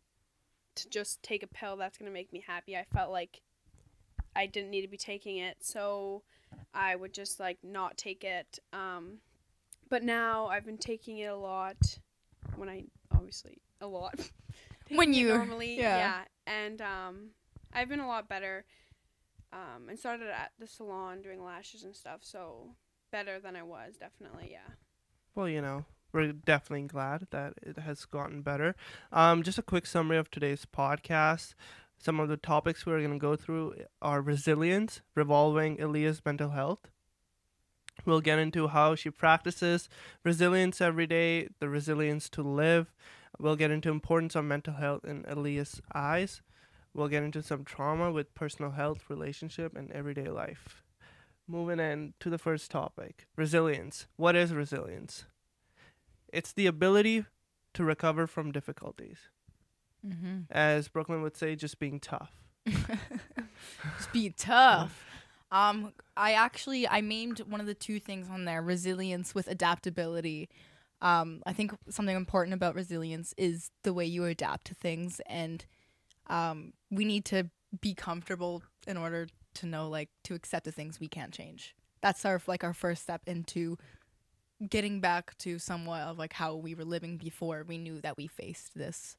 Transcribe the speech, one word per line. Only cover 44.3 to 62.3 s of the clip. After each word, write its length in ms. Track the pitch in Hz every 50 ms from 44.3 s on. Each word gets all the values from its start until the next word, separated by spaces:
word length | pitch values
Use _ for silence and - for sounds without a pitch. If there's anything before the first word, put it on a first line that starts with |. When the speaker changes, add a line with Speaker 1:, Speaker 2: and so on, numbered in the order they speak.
| -
Speaker 3:
of 100 | 160 147
mental 280 | 147 143 147 - 160 147
health 280 | 143 147 143 143 - -
in 180 | 151 147 - -
Aaliyah's 580 | - 143 147 143 147 143 143 143 - - - - - -
eyes. 480 | 147 143 143 160 180 196 196 - - _ _ _ _ _ _ _ - - _ -
We'll 140 | 143 147 143
get 120 | 147 147
into 220 | 147 151 151 156 151
some 200 | - 151 135 143
trauma 480 | - - - 139 147 156 165 175 175
with 220 | 160 151 147 - -
personal 380 | - 156 147 - - 147 143
health, 380 | 139 147 143 151 156 - - -
relationship, 680 | 143 156 156 143 143 - 165 160 - - 165 160 -
and 160 | 143 139 -
everyday 380 | - 143 143 147 143 143 143 -
life. 540 | - - - - - - - - - - _ _ _ _ - - - - - _ _ _ _
Moving 320 | - 170 170 170 175 175 165
in 340 | 160 156 147 151 151 147 - -
to 100 | - 170
the 80 | 165 165
first 320 | - 165 160 156 - -
topic, 560 | - 143 - - - - - - - - - _ -
resilience. 720 | 160 156 151 160 165 160 160 143 - 90 143 - - - - _
What 200 | - 165 170 175
is 180 | 175 175 170 165
resilience? 720 | 147 147 143 143 135 - - 90 - - - - - - - _ _ _ _ _ _ _ _ _ _ - - _ _ _ _ _ _ _ - -
It's 180 | 165 - - -
the 120 | 202 196
ability 600 | 180 160 151 180 190 196 208 208 220 226 220 208 - _ _ _ _ _ _ _ _ -
to 100 | - 170
recover 420 | 156 156 - 170 160 156 160 165
from 260 | 156 - 170 151 147
difficulties. 800 | 143 143 - - 143 - - - - - 113 - - - - - _ _ _ _ - _ _ _ _ _ _ _ _ _ -
Speaker 2:
Mm-hmm. 340 | 196 180 165 185 180 190 190 170 -
Speaker 3:
As 380 | - 147 151 151 151 151 151
Brooklyn 340 | - - 160 151 - 165 160
would 140 | 156 156 156
say, 180 | - 165 156 156
just 220 | 151 156 147 -
being 220 | - 147 143 143 143
tough. 320 | - - - - - -